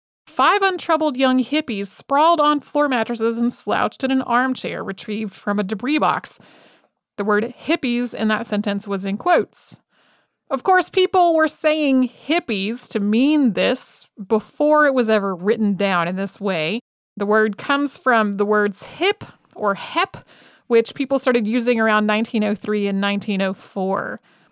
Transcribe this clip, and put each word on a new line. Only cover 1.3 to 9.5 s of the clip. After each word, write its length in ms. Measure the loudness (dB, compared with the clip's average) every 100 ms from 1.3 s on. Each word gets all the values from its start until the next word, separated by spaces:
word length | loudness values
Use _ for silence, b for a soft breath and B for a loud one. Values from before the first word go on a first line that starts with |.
| 2
hippies 420 | 0 -2 -2 -6 -6
sprawled 540 | -8 -2 2 4 4
on 180 | 2 0
floor 300 | -2 0 0
mattresses 480 | 0 -2 -2 -2 0
and 160 | -2
slouched 500 | -2 -2 0 -2 -2
in 60 | -2
an 140 | -2
armchair 600 | 0 0 0 -2 -6 -8
retrieved 520 | -8 -10 -8 -6 -6 -8
from 240 | -4 -2
a 40 |
debris 360 | -2 -4 -2 0
box." 400 | 2 0 -6 -12 b b b b b b _ -6
The 60 |
word 300 | 0 0 0 -6 -4
hippies 480 | -2 0 -2 -2 -2
in 140 | -2
that 180 | -2 -2
sentence 400 | -4 -2 -4 -4
was 180 | -6 -4
in 120 | -4
quotes. 600 | 2 2 2